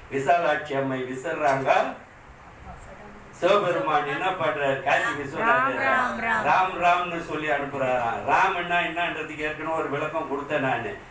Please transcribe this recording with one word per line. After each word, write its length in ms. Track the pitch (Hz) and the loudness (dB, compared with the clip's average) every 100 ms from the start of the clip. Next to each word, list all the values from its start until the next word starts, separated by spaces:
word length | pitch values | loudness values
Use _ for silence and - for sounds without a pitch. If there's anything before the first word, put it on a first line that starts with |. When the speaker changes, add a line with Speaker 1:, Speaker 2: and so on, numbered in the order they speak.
| - | -6
Speaker 1:
விசாலாட்சி 640 | 135 139 139 156 151 - | -2 4 4 4 0 -2
அம்மை 260 | 135 135 131 | -2 -2 -2
விசிறாங்க. 720 | 127 131 127 127 147 135 131 - - - - - - - - - - - - - - - - | -4 -6 -6 0 2 2 4 4 2 -4 -14 -20 -20 -20 -20 -20 -18 -16 -18 -18 -18 -18 -20
சிவபெருமான் 760 | - 175 202 185 170 - - - | 0 4 4 4 0 2 0 0
என்ன 200 | - - | -2 -2
பண்றாரு, 480 | - 151 147 143 135 | 0 0 0 0 0
காசி 280 | - 135 - | 2 2 0
விஸ்வநாதர் 680 | 143 139 - 226 247 262 262 | -4 -6 -2 2 4 2 0
Speaker 2:
ராம், 0 | |
ராம், 340 | 269 262 247 233 | 0 2 0 -2
ராம். 260 | 233 226 220 | -2 0 2
Speaker 1:
ராம் 320 | 185 185 180 | 4 2 2
ராம்னு 380 | 175 175 175 165 | 4 4 2 -4
சொல்லி 280 | 165 156 151 | -6 -4 -2
அனுப்புறாராம். 720 | 143 135 135 127 127 117 - - | -2 -2 -2 0 2 0 -2 2
ராம்னா 500 | 156 190 180 175 175 | 4 4 0 0 0
என்னன்றதுக்கு 640 | 165 165 170 156 151 151 151 | 0 -2 -2 -4 -6 -6 -6
ஏற்கனவே 280 | 147 156 160 | -4 -4 -2
ஒரு 140 | 151 | -2
விளக்கம் 400 | - - 160 - | -2 -2 -4 -4
கொடுத்தேன் 340 | 135 - 147 131 | -4 -2 -2 0
நானு. 240 | 113 104 - - | -2 -4 -8 -12